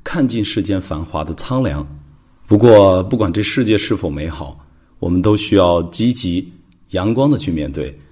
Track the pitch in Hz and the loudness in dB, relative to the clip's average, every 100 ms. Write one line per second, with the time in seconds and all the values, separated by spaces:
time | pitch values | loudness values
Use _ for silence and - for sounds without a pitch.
0 | - 175 131 113 101 110 95 95 - 78 | -8 -2 -2 -2 -4 -4 -4 -4 -6 -10
1 | 82 80 76 82 - 127 120 73 73 - | -8 -8 -8 -8 -6 -2 -2 -4 -10 -16
2 | - - _ _ - 104 120 107 98 92 | -20 -20 _ _ 0 4 8 8 8 4
3 | 95 123 101 92 104 - 110 104 - 101 | 0 -2 -2 -2 -4 -2 0 0 0 -4
4 | 82 71 80 71 67 - - _ _ - | -4 -8 -10 -10 -14 -16 -20 _ _ -8
5 | 87 90 98 104 - 101 87 85 85 - | -2 0 2 0 2 4 4 2 0 -2
6 | 117 123 92 87 90 - _ _ - 92 | -2 -2 -4 -4 -6 -16 _ _ -10 -4
7 | 98 117 143 139 - 80 71 73 64 - | -2 0 0 0 -2 -6 -6 -8 -10 -12
8 | - | -20